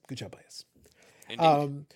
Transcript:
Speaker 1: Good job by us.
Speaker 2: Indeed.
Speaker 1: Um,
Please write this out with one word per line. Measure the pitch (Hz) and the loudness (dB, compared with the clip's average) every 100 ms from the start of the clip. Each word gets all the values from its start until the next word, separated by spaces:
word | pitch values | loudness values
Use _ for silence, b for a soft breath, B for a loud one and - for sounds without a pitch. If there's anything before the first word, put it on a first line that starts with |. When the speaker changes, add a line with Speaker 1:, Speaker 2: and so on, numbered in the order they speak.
| - | -14
Speaker 1:
Good | 131 | -12
job | 98 | -12
by | - _ | -16 _
us. | - - _ b b b b b | -20 -20 _ b b b b b
Speaker 2:
Indeed. | 123 | 2
Speaker 1:
Um, | 165 147 147 143 147 | 4 4 2 -6 -14